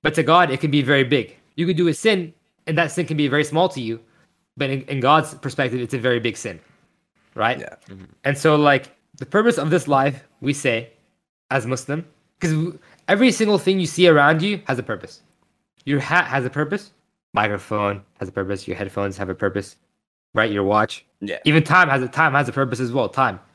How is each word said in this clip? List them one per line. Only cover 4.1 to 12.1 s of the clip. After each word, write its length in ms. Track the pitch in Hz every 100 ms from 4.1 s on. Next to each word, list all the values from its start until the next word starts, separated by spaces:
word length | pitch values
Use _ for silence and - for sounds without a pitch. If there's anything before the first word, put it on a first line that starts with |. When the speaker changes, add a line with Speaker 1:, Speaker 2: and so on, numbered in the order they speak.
| _ _ _ _ -
Speaker 1:
But 120 | 139
in, 120 | 135
in 180 | 131 139
God's 340 | 127 156 156
perspective, 460 | - 135 127 127 123
it's 140 | 120
a 40 | 131
very 220 | 123 120
big 160 | 117 -
sin, 240 | 107 85 _ _ _ _ _ _ _
right? 240 | - 110 127
Speaker 2:
Yeah. 160 | - - _
Speaker 3:
Mm-hmm. 160 | 98 92 _
Speaker 1:
And 120 | 139 143
so, 200 | 160 151
like, 340 | 147 139 - _ _ -
the 100 | 127
purpose 300 | 202 233 233
of 120 | 151
this 160 | 170 -
life, 360 | 139 139 131 _ _
we 120 | 135
say, 380 | 139 131 113 - _ _ _ _ _ _
as 160 | 135 113
Muslim, 380 | 127 - 151 175